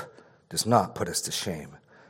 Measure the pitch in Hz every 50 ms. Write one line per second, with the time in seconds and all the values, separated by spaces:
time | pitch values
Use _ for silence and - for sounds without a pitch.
0 | - - - - - - - _ _ - - - - 110 120 110 92 92 - -
1 | 110 87 80 - - - - - - 107 82 78 69 71 - - _ _ - -
2 | - -